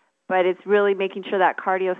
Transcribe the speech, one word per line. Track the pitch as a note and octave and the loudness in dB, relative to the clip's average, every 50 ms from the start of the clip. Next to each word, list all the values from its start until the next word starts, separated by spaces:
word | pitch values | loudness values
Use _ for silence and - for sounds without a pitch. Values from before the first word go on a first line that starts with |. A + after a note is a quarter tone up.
| _ _ _ _ _ | _ _ _ _ _
but | - F#3 F#3 F3+ | -2 0 2 2
it's | F#3 F3+ F#3 - | 2 0 -2 -2
really | F#3+ G#3 G#3 G3+ G3+ G3 | 2 2 2 4 2 0
making | F#3 F#3+ F#3+ - G3+ F#3 - | 0 -2 -6 -6 -8 -8 -4
sure | G#3 G3 | -2 2
that | F#3 F3 - | 2 0 0
cardio | - - G3 F#3+ F#3+ F#3+ F#3 F3+ | -2 -4 -2 -2 -2 -2 -2 -4